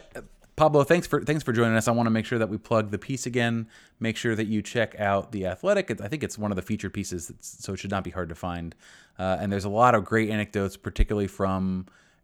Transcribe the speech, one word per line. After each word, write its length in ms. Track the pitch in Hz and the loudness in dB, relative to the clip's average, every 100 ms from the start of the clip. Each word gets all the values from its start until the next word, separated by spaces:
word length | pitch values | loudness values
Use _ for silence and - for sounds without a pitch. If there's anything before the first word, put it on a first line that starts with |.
| - 120 | -6 -16
uh, 60 | 107 _ _ - | -18 _ _ 2
Pablo, 280 | 156 147 | 4 6
thanks 240 | 135 160 - | 6 4 2
for, 160 | - | -2
thanks 180 | 117 156 | 0 -2
for 120 | 135 | 0
joining 220 | 113 117 113 | 2 4 4
us. 100 | 117 | 2
I 40 | |
wanna 180 | 117 117 | 2 2
make 160 | 110 107 | 0 0
sure 120 | 120 | -2
that 120 | 107 | -2
we 80 | 110 | -4
plug 340 | - 113 104 | 0 0 0
the 80 | 101 | -4
piece 260 | - 135 127 | -6 -6 -2
again, 420 | 123 117 117 113 - - - | 0 0 -2 -6 -14 -20 -6
make 180 | 113 110 | -4 -2
sure 180 | 120 107 | 0 0
that 120 | 107 | 0
you 140 | 107 | -2
check 380 | 101 120 107 - | -2 -2 -2 0
out 320 | 101 98 - | 2 2 0
The 140 | 104 92 | -4 -4
Athletic. 440 | 92 185 202 - | -2 0 0 0
It's, 120 | 101 | -6
I 80 | 104 | -6
think 120 | 151 | -6
it's 160 | 104 - | -6 -4
one 140 | 104 | -2
of 60 | 95 | -2
the 40 | |
featured 320 | - 107 95 | -2 -4 -4
pieces, 360 | 104 95 87 - | -6 -6 -8 -10
that's, 340 | - - - | -16 -20 -14
so 100 | - | -10
it 40 | 95 | -8
should 140 | 95 | -4
not 120 | 98 | -4
be 60 | 87 | -4
hard 160 | 90 85 | -6 -8
to 60 | 82 | -6
find. 400 | 90 87 85 - - - _ - | -8 -6 -8 -12 -20 -20 _ -4
Uh, 200 | 95 87 | -2 0
and 120 | 101 | 0
there's 140 | 98 98 | -2 0
a 40 | |
lot 260 | 104 123 113 | 4 6 6
of 80 | |
great 260 | 92 113 107 | 4 2 2
anecdotes, 460 | 107 104 104 98 - | 0 -2 -2 -2 -4
particularly 520 | 107 - 107 104 101 | -4 0 2 0 -2
from 580 | - 95 95 95 92 92 _ _ _ | -2 0 0 0 -2 -6 _ _ _